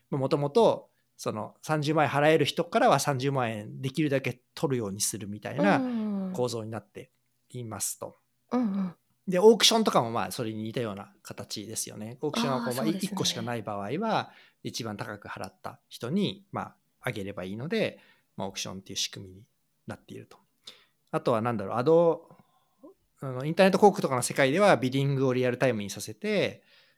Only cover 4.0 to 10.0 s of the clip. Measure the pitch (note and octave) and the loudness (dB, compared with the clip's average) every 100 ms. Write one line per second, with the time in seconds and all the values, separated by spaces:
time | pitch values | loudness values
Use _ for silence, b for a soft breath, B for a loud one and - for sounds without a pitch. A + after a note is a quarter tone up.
4 | D3+ C3+ B2+ A#2+ _ - D#3+ C3 G#2 G2 | 0 0 -2 -8 _ -4 -2 0 -2 -4
5 | - A2 G2 G#2 G2+ A#2 D4+ C4+ B3+ A#3 | -4 -4 -8 -10 -8 0 2 2 0 -4
6 | G#3+ G3+ F#3+ F#3 B2 A2+ A2 A2+ - - | -4 -4 -6 -2 -2 -2 -6 -10 -12 -18
7 | - _ _ _ _ B2+ A#2 F#3+ - - | -18 _ _ _ _ -14 -10 -8 -8 -8
8 | - - _ _ _ B3 A#3 G3 F#3 - | -12 -16 _ _ _ -2 -2 -2 -4 -8
9 | _ _ - F3+ G#3+ A3+ - A3+ A3 F#3 | _ _ -4 6 8 8 6 4 4 2